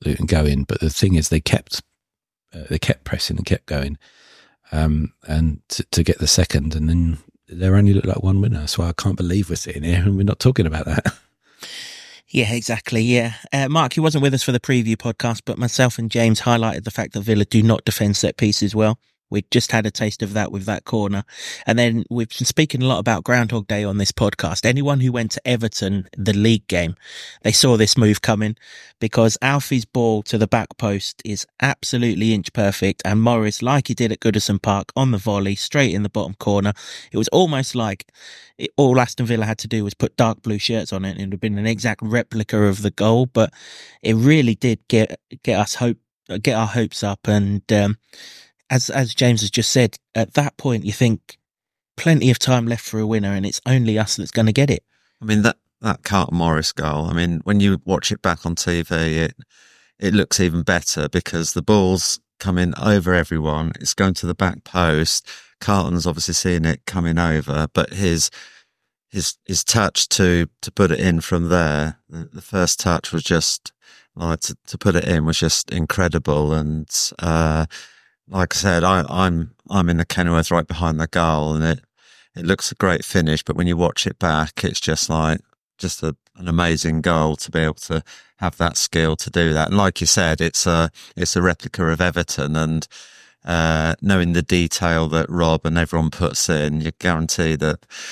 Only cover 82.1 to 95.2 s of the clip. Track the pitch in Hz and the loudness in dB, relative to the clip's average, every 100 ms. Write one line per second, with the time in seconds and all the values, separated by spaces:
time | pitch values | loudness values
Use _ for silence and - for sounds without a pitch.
82.1 | _ _ - 85 95 - - 95 85 - | _ _ -8 -4 -2 -4 -2 0 0 0
83.1 | 95 80 78 - 80 87 85 87 - 98 | 0 2 0 -2 -2 0 0 0 -2 -6
84.1 | - 87 78 76 - 95 - - 78 - | -2 -2 0 -2 -4 -6 -4 -4 -2 -2
85.1 | 80 78 80 - _ _ - 95 - 78 | 0 0 -2 -6 _ _ -10 -8 -6 -6
86.1 | 71 _ - 90 82 85 80 - - 90 | -8 _ -12 -2 0 2 0 0 0 2
87.1 | 82 78 76 - 82 80 73 - 80 - | 2 2 -2 -4 -2 -2 -4 -6 -6 -6
88.1 | - _ _ 92 - 85 - - 82 80 | -16 _ _ -6 -2 -2 -2 -2 0 0
89.1 | 78 - 87 82 78 78 98 98 - 82 | 0 -4 0 2 2 2 2 2 0 0
90.1 | - 85 78 87 - 92 82 82 - - | 2 2 0 -2 -2 0 2 0 -2 -16
91.1 | - 87 92 90 82 - - 82 80 90 | -6 -4 0 0 0 -4 -4 -2 0 0
92.1 | 90 82 - 71 78 80 80 - - - | -2 -4 -4 -2 0 0 -2 -4 -12 -20
93.1 | - - _ - 85 82 80 80 - 98 | -20 -20 _ -4 0 2 2 0 0 0
94.1 | 95 87 85 82 90 85 - 87 82 80 | 2 2 0 2 0 0 0 0 0 0
95.1 | 80 | 0